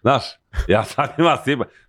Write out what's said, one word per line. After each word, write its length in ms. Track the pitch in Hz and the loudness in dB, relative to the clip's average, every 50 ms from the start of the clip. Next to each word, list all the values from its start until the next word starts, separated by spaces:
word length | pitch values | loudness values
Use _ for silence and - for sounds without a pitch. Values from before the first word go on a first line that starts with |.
Znaš, 220 | - 113 139 127 - - - _ _ _ - - - - | 0 0 2 0 -2 -6 -14 _ _ _ -6 -4 0 2
ja 160 | 92 107 104 | 2 0 0
sad 240 | - - - 143 131 - - | -2 -4 -4 -4 -2 0 0
ima 200 | 165 170 147 123 | 2 2 2 2
sipa-, 280 | - 135 143 127 - - _ _ _ | 0 -2 -2 -2 -4 -8 _ _ _